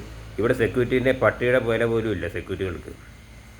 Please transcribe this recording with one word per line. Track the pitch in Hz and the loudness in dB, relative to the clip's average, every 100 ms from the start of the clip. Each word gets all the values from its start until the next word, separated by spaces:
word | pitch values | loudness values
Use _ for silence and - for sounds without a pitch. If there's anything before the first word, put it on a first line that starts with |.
| - - - - | -8 -16 -12 -2
ഇവിടെ | 117 127 | 2 2
സെക്യൂരിറ്റീൻ്റെ | 110 123 120 131 127 127 | 2 2 2 2 2 4
പട്ടിയുടെ | 107 - 123 127 117 | 2 2 2 2 2
പോലെ | 113 117 | 2 2
പോലും | 113 110 90 | 0 0 -2
ഇല്ല | 85 | -4
സെക്യൂരിറ്റികൾക്ക്. | 90 - 92 95 87 - - - - - - - - | -6 -6 -4 -4 -6 -12 -16 -20 -20 -20 -20 -20 -20